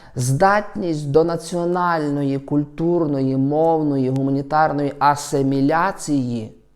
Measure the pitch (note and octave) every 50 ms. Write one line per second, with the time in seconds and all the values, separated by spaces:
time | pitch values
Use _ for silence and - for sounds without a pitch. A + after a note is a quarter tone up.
0 | - - - - B2 B2+ C3+ C#3 F#3+ G3 G3+ G#3+ G#3 G#3 - G#3 G3 E3+ D#3+ D3+
1 | D3+ C#3 C#3 D#3 E3 E3+ E3+ E3 E3 - F3+ E3+ F3 F3 F3 F3+ F3+ F3 E3+ D#3+
2 | D3+ D3 C#3+ C#3+ C#3+ C#3 C#3 C#3 C3+ - D3+ D3 D3 C#3+ - - E3 E3+ F3 F3
3 | E3 D3 C#3+ C3+ C3+ C3 C3 C3+ C3+ C#3 D3 D#3 E3 E3 E3 D#3 D#3 D3 C#3 C3+
4 | B2+ B2+ C3 C3+ C3+ C#3 C#3 C#3 C#3 C#3 D3+ D3+ D#3 D3+ D3 C#3+ C#3+ C#3 - -
5 | C3+ D3 C#3+ C3+ - - D3+ C#3 C3+ C3+ C#3 C3+ C3+ C#3+ D#3 E3 F3 G3 F#3 -
6 | - D#3 D3 C#3 B2+ B2 A#2+ A2+ G#2+ G#2+ - - _ _ _